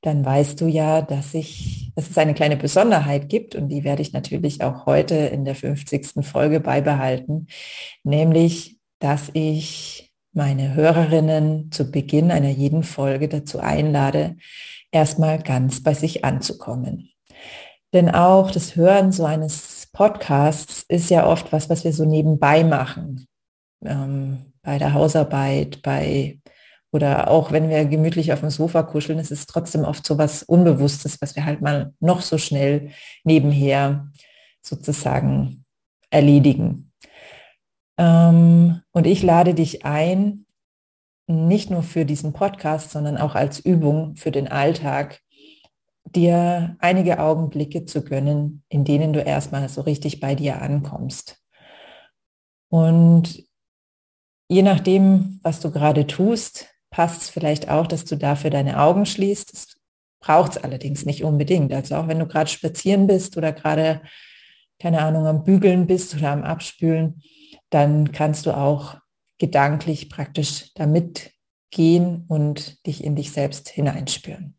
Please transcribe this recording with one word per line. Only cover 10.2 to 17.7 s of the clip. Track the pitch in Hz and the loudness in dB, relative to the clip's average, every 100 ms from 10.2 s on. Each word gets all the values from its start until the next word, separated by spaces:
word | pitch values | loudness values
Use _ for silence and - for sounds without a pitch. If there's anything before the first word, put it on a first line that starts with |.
| _ | _
meine | 170 143 135 139 | -2 0 0 -2
Hörerinnen | 139 156 165 160 160 156 156 156 156 156 | 2 4 4 4 2 2 2 0 -2 -6
zu | - 131 | -6 -4
Beginn | 143 139 147 165 | -2 0 2 2
einer | 170 139 | 2 0
jeden | 135 139 156 | 0 0 0
Folge | 156 - 139 135 151 | -4 -4 -4 -2 -2
dazu | 151 143 - | -4 -8 -8
einlade, | - 151 151 147 139 151 156 170 - - - - _ | -2 0 0 2 0 0 -4 -8 -18 -20 -20 -20 _
erstmal | 160 151 - 156 160 | 0 0 2 0 0
ganz | 160 131 131 - | -2 -2 0 0
bei | - | -2
sich | 139 - - 135 | -2 -4 -2 -4
anzukommen. | 131 - - - 123 123 - - _ _ - - - - | -2 -6 -10 -10 -8 -6 -10 -14 _ _ -20 -20 -20 -20